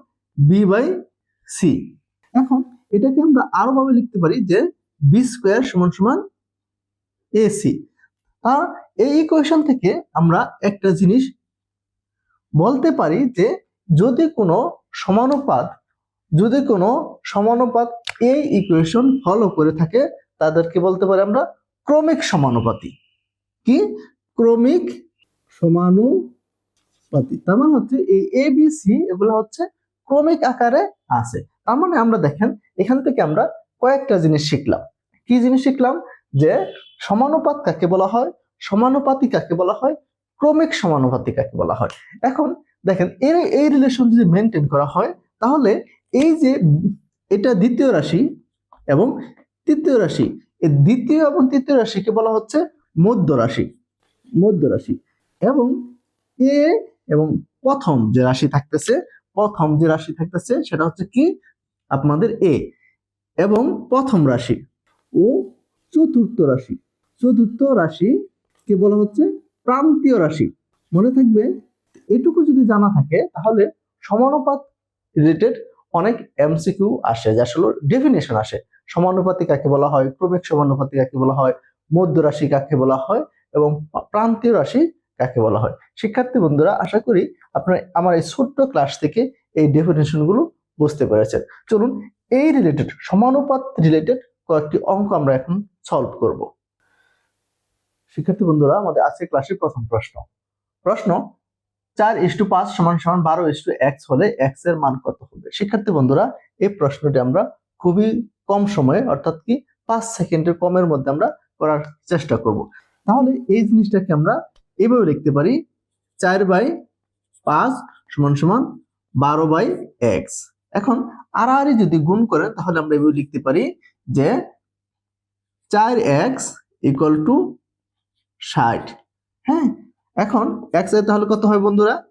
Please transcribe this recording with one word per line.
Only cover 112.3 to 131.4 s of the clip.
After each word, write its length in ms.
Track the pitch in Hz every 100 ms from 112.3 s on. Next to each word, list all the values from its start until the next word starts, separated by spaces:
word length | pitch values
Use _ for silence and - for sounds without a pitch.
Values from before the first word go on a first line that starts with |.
| 113
করব। 160 | 117 104 - - _ _ -
তাহলে 260 | 247 262 254 -
এই 80 | 214 220
জিনিসটাকে 420 | 220 202 196 190 151
আমরা 180 | 165 294 - _ _ -
এভাবে 260 | 226 247 175
লিখতে 200 | 147 147 139
পারি, 160 | 170 311 - _ _ _ _ -
চার 200 | 180 196 190
by 140 | 185 269 339 - _ _ _ _ _ -
পাঁচ 260 | 151 247 254 - _ _
সমান 200 | - 143 143
সমান 220 | 165 233 330 - _ _ _ 127
বারো 300 | 143 151 160
by 120 | 160 269 359 - - 120 85
X। 40 | - - - _ _
এখন 240 | 202 233 - - - - -
আড়াআড়ি 320 | 240 269 285 226
যদি 160 | 175 165 151
গুণ 120 | 208 226
করেন 180 | 156 196 -
তাহলে 200 | 170 165
আমরা 120 | 151 147
এভাবে 220 | 151 143
লিখতে 200 | 139 135 131
পারি 180 | 156 285 - _ _ -
যে 220 | 135 147 269 - _ _ _ _ _ _ _ _ _ _ _ -
চার 220 | 208 226 240 - 139 233
X 40 | 262 - - _ _ 135
equal 260 | 143 156 151 156
to 100 | 294 359 - _ _ _ _ _ _ _ _
ষাট। 440 | - 160 117 92 - - _ _ _ _ -
হ্যাঁ, 200 | 330 285 - - _ _ -
এখন 280 | 208 226 233 - - 165
X 40 | 185 214
এর 60 | 208
তাহলে 180 | 208 208
কত 120 | 214